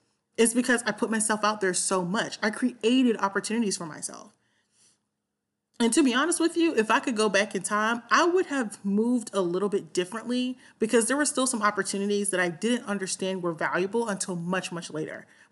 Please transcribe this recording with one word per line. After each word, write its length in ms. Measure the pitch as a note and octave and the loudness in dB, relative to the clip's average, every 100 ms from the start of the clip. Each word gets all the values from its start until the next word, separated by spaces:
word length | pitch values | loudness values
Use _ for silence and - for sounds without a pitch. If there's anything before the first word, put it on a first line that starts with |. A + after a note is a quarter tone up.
| _ _ _ - | _ _ _ 2
is 160 | A#3 | 2
because 280 | A#3+ B3 A#3+ | 2 2 0
I 80 | A3+ | 0
put 200 | G#3+ G#3+ | -4 -2
myself 320 | A3 - G#3+ | 0 0 0
out 160 | G#3 G#3+ | 0 0
there 140 | F#3+ | 0
so 320 | F3+ - F#3+ F3 | 0 0 0 0
much. 320 | G#3+ D#3 - | -2 -4 -4
I 80 | G#3+ | -4
created 680 | G#3+ B3 A#3+ A3 C4 B3 G#3 | 0 -2 0 2 4 4 4
opportunities 580 | G3 G3 G3 A3+ G#3+ F#3 | 0 0 -2 0 0 -2
for 100 | E3 | -8
myself. 460 | - - - G#3 _ _ _ _ _ _ _ _ _ _ _ _ _ _ - | -10 -12 -12 -20 _ _ _ _ _ _ _ _ _ _ _ _ _ _ 0
And 100 | A#3 | 2
to 100 | E4 | 4
be 100 | C4 | 4
honest 260 | A#3+ D#4+ D#4+ | 4 2 2
with 160 | E4 E4 | 0 2
you, 180 | E4 A3+ | 2 2
if 140 | A3 | 2
I 100 | B3 | 2
could 160 | C#4 G#3+ | 2 0
go 120 | G#3+ | 2
back 280 | G3 G#3 G3 | 2 2 -2
in 60 | |
time, 420 | F3+ G#3 A3 A#3 - | -2 0 0 -2 2
I 160 | A#3 E4+ | 4 4
would 200 | F#4 E4+ | 2 0
have 380 | C#4 G#3+ - G3 | -2 -4 -4 -2
moved 460 | G3+ A#3 B3 A3 | 0 2 0 -2
a 80 | G3 | -2
little 280 | F3 F3+ G3+ | 0 0 -2
bit 240 | G3 E3 | -2 -2
differently 640 | F3+ F3+ A3 A#3 B3 B3+ B3+ - - | -4 -4 -6 -4 -2 -2 -6 -14 -4
because 300 | A3 A#3+ A3+ | 2 4 4
there 100 | C#4 | 2
were 80 | C#4+ | 0
still 220 | - C4 | 0 -2
some 140 | A#3 | 0
opportunities 680 | G#3 G3+ F#3+ G3 G3+ G3+ G3+ | 0 0 -2 -2 0 0 0
that 100 | F3+ | 0
I 80 | F3 | 0
didn't 360 | D#3 A3+ A#3+ G#3+ | 0 0 0 -2
understand 580 | G3+ F#3 - F#3+ F#3+ | -6 -6 -4 -4 -2
were 100 | F3 | -4
valuable 540 | D#3 C#3+ D#3 G3 A#3 A#3 | -2 -2 -2 0 -2 -2
until 300 | F#3+ - F3 | -4 -6 -6
much, 340 | E3+ F#3 F3 | -4 -4 -4
much 200 | E3+ - | -8 -8
later. 340 | D#3 D#3 - - _ _ | -8 -8 -10 -16 _ _